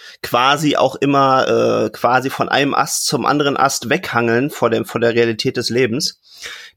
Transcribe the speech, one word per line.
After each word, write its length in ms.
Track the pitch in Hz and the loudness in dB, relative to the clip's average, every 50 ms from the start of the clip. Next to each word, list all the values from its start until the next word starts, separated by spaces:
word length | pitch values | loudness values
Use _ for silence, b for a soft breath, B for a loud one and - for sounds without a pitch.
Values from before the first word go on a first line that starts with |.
| B B B B - | B B B B -10
quasi 540 | - - 120 123 135 147 143 160 147 - | -2 0 2 2 2 2 2 2 0 2
auch 200 | - - 131 - | 2 2 0 0
immer, 880 | - - 139 139 139 139 135 135 131 123 - 113 117 113 117 113 113 113 | 0 0 0 2 4 4 4 4 2 2 2 2 2 2 2 2 0 0
äh, 60 | 110 | -2
quasi 400 | - - - 117 123 131 127 135 | -4 -2 0 2 2 2 0 -2
von 180 | - - 117 - | -4 -4 -4 0
einem 240 | - 127 143 139 - | 0 0 0 0 0
Ast 320 | - 143 151 - - - | 0 -2 -2 -2 -6 -4
zum 220 | - - 139 113 | -2 -2 -2 0
anderen 320 | - 139 147 143 143 139 - | 0 0 2 0 0 0 2
Ast 320 | - 139 - - - 113 | 2 0 0 -2 -4 -2
weghangeln 580 | 143 180 190 - - 117 120 117 113 120 135 147 | -2 -2 -2 -2 -2 0 2 2 2 2 0 -2
vor 220 | - - 127 117 | -2 0 0 0
dem, 160 | 113 110 113 | 0 0 -2
vor 120 | - - 113 | -2 -4 0
der 160 | 113 117 113 | 0 0 2
Realität 440 | 117 117 117 113 107 - 135 123 127 | 2 2 2 0 -2 -4 -4 -4 -4
des 100 | 120 - | -4 -2
Lebens. 540 | 113 120 131 113 113 139 170 - - _ B B B B B B B B B B B | 0 0 0 0 0 -2 -4 -6 -8 _ B B B B B B B B B B B